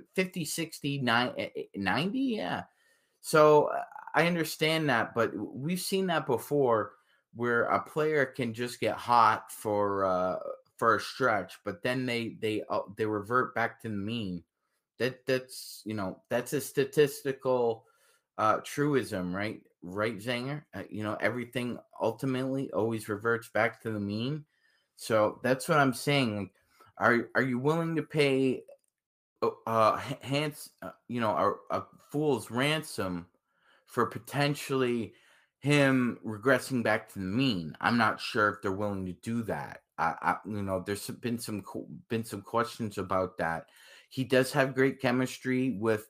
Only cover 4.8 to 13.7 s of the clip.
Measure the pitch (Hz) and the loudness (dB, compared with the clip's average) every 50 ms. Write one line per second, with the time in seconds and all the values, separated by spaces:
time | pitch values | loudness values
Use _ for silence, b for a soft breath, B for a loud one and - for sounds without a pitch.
4.8 | 156 143 123 113 - - - 117 113 101 - 98 104 - - 117 135 160 185 180 | 2 2 2 2 2 0 0 0 0 0 0 -4 -8 -8 -8 -6 -6 -4 -4 -4
5.8 | - - 196 190 190 185 165 151 139 - 123 113 - - 147 147 139 120 113 107 | -4 -2 -2 0 0 0 0 0 0 0 0 -2 0 0 0 2 4 4 4 2
6.8 | 101 - b b b b b b b b - 110 120 120 120 117 - - - 101 | 2 -2 b b b b b b b b -8 -4 0 2 2 2 2 2 2 0
7.8 | - - - 156 151 156 156 147 131 131 - - 131 117 110 117 123 120 120 - | 0 -2 -2 -2 0 2 2 2 2 2 0 -2 -4 -4 -4 -4 -6 -6 -4 -2
8.8 | 117 107 - - - 120 120 120 113 110 110 110 - - - - - 110 104 104 | -2 -2 -2 0 2 4 6 8 8 8 6 4 -2 -8 -14 -8 -2 0 0 2
9.8 | 101 101 101 98 98 95 92 90 92 92 90 - - - - - _ _ _ - | 2 2 2 2 2 2 2 2 0 0 -2 -2 -6 -8 -10 -12 _ _ _ 0
10.8 | 120 117 110 98 - - - - 135 123 110 98 90 - - - - 101 98 - | 2 4 4 4 0 -4 -4 0 2 2 2 0 -2 -4 -10 -12 -8 -8 -6 -4
11.8 | - 123 127 131 127 127 120 117 117 107 - 95 110 107 107 101 - - 98 101 | -2 -2 -2 -2 -2 -2 -2 -2 -4 -6 -6 -4 -4 -2 -2 -2 -4 -2 -4 -4
12.8 | - 95 101 - 110 107 107 104 101 104 120 127 127 127 - 113 117 113 | -4 -4 -6 -4 -2 -2 -2 -2 -2 0 0 0 0 0 0 -2 -2 -2